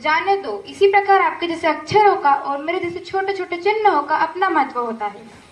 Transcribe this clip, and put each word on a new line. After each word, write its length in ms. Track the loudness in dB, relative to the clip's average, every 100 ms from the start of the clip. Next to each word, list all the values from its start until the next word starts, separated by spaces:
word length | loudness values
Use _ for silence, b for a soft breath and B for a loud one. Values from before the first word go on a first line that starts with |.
जाने 360 | -2 0 0 -2
दो। 260 | -2 -10 -10
इसी 200 | 2 4
प्रकार 340 | 4 4 4
आपके 260 | 4 -2 -6
जैसे 200 | -2 -2
अक्षरों 480 | -2 2 4 6
का 180 | 4 2
और 300 | 2 0 -6
मेरे 160 | -4 -4
जैसे 200 | -4 -8
छोटे-छोटे 580 | -6 -4 -4 -4 -6 -4
चिन्हों 460 | -2 2 2 2
का 120 | 0
अपना 340 | -2 -2 -2 0
महत्व 300 | 0 -2 -4
होता 260 | -6 -6
है। 460 | -8 -10 -20 -20 -20